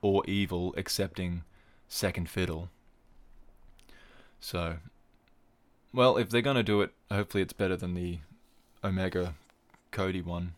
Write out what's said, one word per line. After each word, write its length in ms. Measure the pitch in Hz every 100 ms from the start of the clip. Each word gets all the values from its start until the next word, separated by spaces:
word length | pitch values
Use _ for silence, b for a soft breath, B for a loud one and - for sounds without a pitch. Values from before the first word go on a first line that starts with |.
or 220 | 104 98 90
Evil 460 | 101 98 90 90 -
accepting 640 | 95 - 80 - 90 87 85 b b b b
second 420 | - 98 90 82
fiddle. 400 | - 90 80 87 _ _ _ _ - - - - - - - - B B B B B
So, 380 | - 90 82 82 - _ _ _ _ _ _ _ _ _ _
well, 240 | 123 127 113
if 120 | 104
they're 120 | 117
gonna 220 | 120 135
do 180 | 110 104
it, 100 | 101 _ _
hopefully 320 | 101 101 101
it's 100 | 92
better 220 | - 95 90
than 180 | 90
the 260 | 87 90 85 - - _ _ _ _
Omega 520 | 101 92 92 90 87 80 _ _ _ - _
Cody 300 | - 95 92
one. 320 | 85 87 87